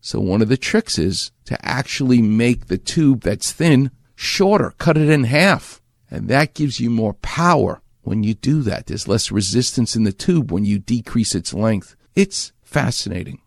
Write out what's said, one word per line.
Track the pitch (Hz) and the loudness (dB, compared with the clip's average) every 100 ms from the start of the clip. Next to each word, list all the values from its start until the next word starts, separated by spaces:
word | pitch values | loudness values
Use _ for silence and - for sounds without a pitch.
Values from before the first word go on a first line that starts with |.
So | - 110 | -6 -4
one | 98 98 | 0 2
of | 110 | 2
the | - | 0
tricks | - 214 - - | 2 0 0 -2
is | 82 - - _ - | -2 -2 -8 _ -10
to | - - | -8 -4
actually | - - - 131 123 | -4 -4 -4 2 4
make | 110 107 120 113 - | 4 4 2 0 -2
the | 92 | -6
tube | - - 151 131 | -4 0 2 2
that's | - 101 - | 0 -4 -6
thin | - 165 135 135 _ _ _ | 0 4 4 2 _ _ _
shorter, | - - 190 208 120 - | -6 0 2 2 0 -2
cut | - 156 | 2 4
it | 151 | 4
in | 151 120 | 4 4
half. | 143 190 175 - - _ _ _ | 4 4 2 -2 -20 _ _ _
And | - 98 | -10 0
that | 135 151 | 0 0
gives | - 147 - | -2 -4 -2
you | 117 | -2
more | 117 110 | 0 -2
power | 101 - - 170 160 98 - _ _ | -4 -8 -2 2 2 0 -4 _ _
when | - 104 | -6 -2
you | 104 | -2
do | 110 - 151 | -2 0 0
that. | 120 87 - | 0 -4 -6
There's | 101 - | -10 -2
less | 104 - | -2 0
resistance | 101 95 101 123 - 117 117 | -2 0 0 0 0 -2 0
in | |
the | 107 | -2
tube | 95 - 175 113 | -2 0 0 0
when | 85 | -2
you | 101 104 | 0 -2
decrease | - 117 110 120 110 98 | -2 -4 -2 -2 -2 -2
its | - | -4
length. | 80 113 107 - _ _ | -2 0 -2 -6 _ _
It's | - 196 - - _ | 0 0 0 -10 _
fascinating. | _ - - - - 90 - - | _ -4 -2 -4 -6 -8 -10 -14